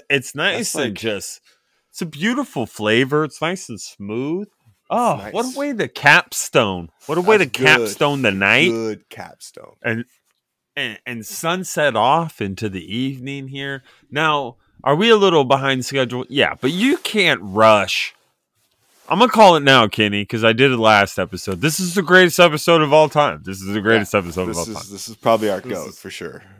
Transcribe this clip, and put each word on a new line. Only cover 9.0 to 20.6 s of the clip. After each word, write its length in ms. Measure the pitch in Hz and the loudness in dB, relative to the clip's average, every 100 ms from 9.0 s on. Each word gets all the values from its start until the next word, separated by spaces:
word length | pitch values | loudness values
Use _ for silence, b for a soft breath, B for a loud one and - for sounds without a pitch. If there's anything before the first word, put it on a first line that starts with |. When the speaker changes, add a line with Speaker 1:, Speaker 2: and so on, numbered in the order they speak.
| _ | _
Speaker 2:
capstone. 680 | - 87 _ - - - _ | -20 -20 _ -20 -20 -20 _
Speaker 1:
And, 220 | 117 113 - _ _ _ _ _ _ 143 | -8 -6 -10 _ _ _ _ _ _ -10
and, 240 | 123 101 123 | -10 -10 -14
and 200 | 117 104 | -14 -12
sunset 680 | - 165 185 180 170 147 113 | -8 -6 -6 -6 -2 0 2
off 460 | 117 160 165 - | 2 2 -2 -8
into 260 | 98 95 107 | -8 -6 -8
the 160 | 95 82 | -8 -10
evening 540 | 113 135 131 131 139 135 | -8 -8 -8 -12 -12 -12
here. 360 | 139 139 135 b b b | -12 -10 -12 b b b
Now, 460 | 147 160 147 123 - _ _ | -4 -2 -2 -4 -14 _ _
are 120 | 135 151 | 0 2
we 140 | 220 | 4
a 60 | 214 | 6
little 300 | 196 165 131 | 6 4 4
behind 400 | 131 135 131 120 | 2 2 -2 -4
schedule? 400 | 135 123 123 - | -4 -2 -4 -6
Yeah, 280 | 139 85 73 | -2 -2 0
but 120 | 135 | -4
you 260 | 175 254 339 | 0 0 0
can't 420 | - 214 170 127 | -2 0 0 0
rush. 720 | 104 98 110 104 95 - - _ _ _ _ _ _ _ _ _ - | -2 4 6 6 2 -4 -6 _ _ _ _ _ _ _ _ _ -4
I'm 60 | 170 | 2
gonna 140 | 240 | 2
call 240 | 214 202 160 | 6 6 8
it 80 | |
now, 240 | 139 131 107 | 6 6 4
Kenny, 360 | - 104 101 | 0 -2 -2
'cause 200 | 101 113 | -6 0
I 100 | 113 | 0
did 180 | 113 | 4